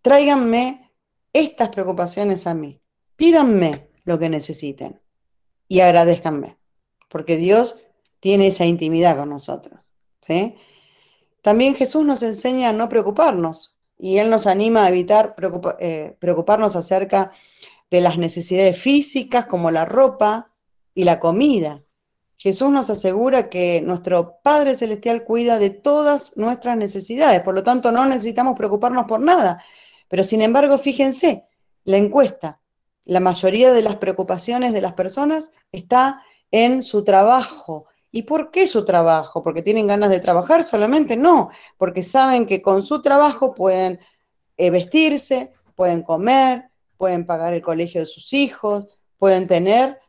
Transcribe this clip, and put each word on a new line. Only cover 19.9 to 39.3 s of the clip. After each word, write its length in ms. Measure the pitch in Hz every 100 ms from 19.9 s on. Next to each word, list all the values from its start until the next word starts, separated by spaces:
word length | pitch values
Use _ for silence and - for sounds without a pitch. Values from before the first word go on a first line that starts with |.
| 233 262 - 208 220 - _ _ _ _ -
y 80 |
la 160 | 175 170
comida. 640 | 165 180 294 226 156 143 _ _ _ _ _ _
Jesús 340 | 196 190 269
nos 180 | 277 220
asegura 600 | 202 190 190 247 262 -
que 320 | 180 175 170
nuestro 580 | 151 175 175 175 175 _
Padre 340 | 285 302 285 254
Celestial 480 | 226 208 233 233
cuida 360 | 233 233 240 226
de 100 | 202
todas 680 | 196 285 294 294 285 - -
nuestras 380 | 220 247 247 233
necesidades, 680 | 208 196 196 240 302 185
por 120 | 190
lo 100 | 190
tanto 280 | 190 247 240
no 140 | 233 269
necesitamos 520 | 254 214 226 254 -
preocuparnos 480 | 214 208 240 247 233
por 140 | 220
nada. 440 | 294 359 196 175 - _ _ _ _
Pero 140 | 185
sin 180 | 190 220
embargo, 360 | 220 254 285 269
fíjense, 680 | 277 269 269 269 339 240 _ _ _ _
la 140 | - 196
encuesta, 640 | 208 262 226 - 156 - _ _ _ _ -
la 140 | 180
mayoría 520 | 185 175 185 208 254
de 120 | 247
las 120 | 220 202
preocupaciones 800 | 185 185 185 180 - 240 247
de 80 | 214
las 120 | 185
personas 580 | 180 185 226 294 311 311 _ _
está 520 | 165 - 254 269 269 _ _ _
en 300 | 214 240 254
su 220 | 247 208
trabajo. 840 | 202 190 208 254 - - - 156 _ _ _
¿Y 120 | 226
por 260 | 220 311 311
qué 160 | 370 381
su 200 | 220 202
trabajo? 580 | 175 165 160 156